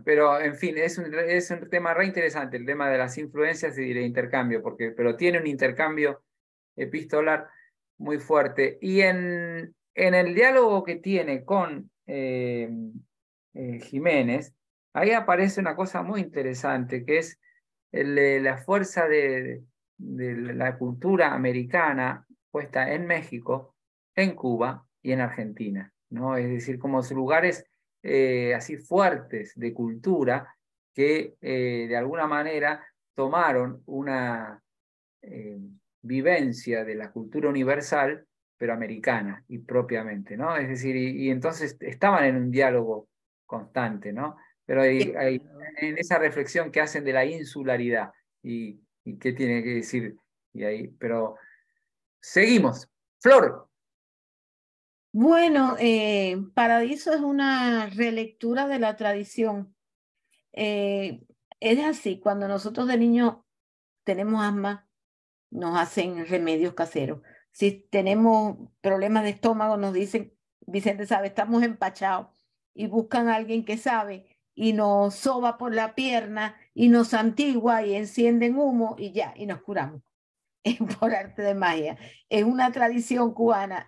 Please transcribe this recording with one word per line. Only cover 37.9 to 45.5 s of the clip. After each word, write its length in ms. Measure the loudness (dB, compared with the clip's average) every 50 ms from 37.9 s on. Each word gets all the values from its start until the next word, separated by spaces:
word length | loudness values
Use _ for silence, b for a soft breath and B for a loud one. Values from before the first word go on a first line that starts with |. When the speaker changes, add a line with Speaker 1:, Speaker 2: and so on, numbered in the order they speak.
| 0 0 0 0 -2 -6 -10 _ _ _ _ _ _ -6
Speaker 1:
pero 160 | -4 -4 -4
americana 680 | -4 -6 -8 -8 -6 -2 -2 -2 -2 -2 -6 -10 -12 _ -14
y 100 | -14 -14
propiamente, 800 | -10 -2 -2 -2 0 0 -4 -4 -4 -6 -8 -10 -10 -10 -8 -6
¿no? 180 | -4 -2 -2
Es 120 | -2 -4 -4
decir, 260 | -6 -4 -4 -4 -2
y, 300 | -2 -2 -4 -4 -2 -2
y 40 | -2
entonces 460 | -2 0 -2 -4 -4 -2 -6 -8 -8 -8
estaban 460 | -12 -10 -4 2 4 4 6 6 4
en 100 | 4 4
un 160 | 2 0 0
diálogo 580 | 2 4 4 4 4 2 2 0 -4 -6 -6 _ _ _ _ _ _ _ _ -12
constante, 680 | -12 -12 -10 -8 -4 -4 -4 -4 -4 -6 -10 -10 -8
¿no? 240 | -6 -8 -8 -8 b b b b b _
Pero 160 | -2 0 2 4
hay, 180 | 4 4 2
Speaker 2:
Sí. 120 | 0 0 -2 -2
Speaker 1:
hay, 240 | 0 0 -2 -2 -6 -12